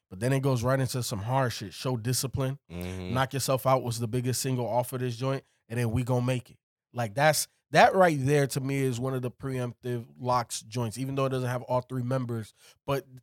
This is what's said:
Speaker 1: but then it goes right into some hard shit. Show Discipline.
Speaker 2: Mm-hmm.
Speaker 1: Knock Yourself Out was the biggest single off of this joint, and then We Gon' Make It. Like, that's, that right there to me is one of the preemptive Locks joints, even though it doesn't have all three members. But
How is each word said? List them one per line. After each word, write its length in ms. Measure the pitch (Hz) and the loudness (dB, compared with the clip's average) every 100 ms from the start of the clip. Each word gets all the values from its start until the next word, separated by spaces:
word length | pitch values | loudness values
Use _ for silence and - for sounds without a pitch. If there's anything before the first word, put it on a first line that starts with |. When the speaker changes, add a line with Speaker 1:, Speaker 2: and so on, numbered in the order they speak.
| _ | _
Speaker 1:
but 100 | 95 | -4
then 140 | 123 | 0
it 80 | 139 | 2
goes 220 | 135 127 | 2 2
right 160 | 123 135 | 2 2
into 240 | 131 127 | 0 -2
some 160 | 117 107 | -4 -6
hard 340 | 107 135 123 | -2 0 0
shit. 200 | - 98 | -4 -10
Show 220 | - 135 123 | -6 -4 -2
Discipline. 640 | 117 123 127 - 131 139 _ | -2 -2 -2 -2 -4 -6 _
Speaker 2:
Mm-hmm. 420 | 87 90 92 90 | -8 -8 -6 -2
Speaker 1:
Knock 200 | 127 135 | 0 0
Yourself 340 | 139 - 131 131 | -2 0 0 4
Out 160 | 131 | 2
was 160 | 117 113 | 2 -4
the 80 | 117 | -2
biggest 340 | 127 123 120 | -2 0 -2
single 260 | 135 127 113 | -2 -2 0
off 240 | 120 120 | -2 -2
of 60 | 127 | -4
this 140 | 127 117 | -6 -4
joint, 280 | 131 135 - _ _ | -4 -4 -8 _ _
and 100 | 117 | -2
then 120 | 117 | 0
We 120 | 131 | 0
Gon' 220 | 123 123 123 | 2 0 2
Make 240 | 127 - | -2 -6
It. 80 | - _ _ _ | -20 _ _ _
Like, 200 | 120 113 | -6 -4
that's, 340 | 107 156 147 - _ _ | 4 4 4 -2 _ _
that 220 | 156 233 190 | 6 8 8
right 220 | 180 147 | 6 6
there 280 | 131 147 135 | 4 4 2
to 120 | 143 | 0
me 220 | 131 139 | -2 0
is 180 | 135 117 | 0 0
one 140 | 131 | -2
of 80 | 131 | -4
the 100 | 123 | -6
preemptive 760 | - 135 127 123 - 123 123 131 - | -8 -8 -4 -6 -6 -6 -6 -8 -6
Locks 420 | 123 123 117 - | 0 0 0 -8
joints, 360 | 113 120 117 117 | -6 -4 -4 -4
even 160 | 135 135 | -4 -2
though 100 | 135 | 0
it 40 | |
doesn't 200 | 131 123 | 0 -2
have 120 | 123 | -4
all 180 | - 123 | -2 -2
three 220 | - 127 | -2 -4
members. 500 | 120 131 120 117 101 _ - _ - | -2 -2 -2 -6 -8 _ -20 _ -4
But 180 | 139 131 127 | -4 -4 -18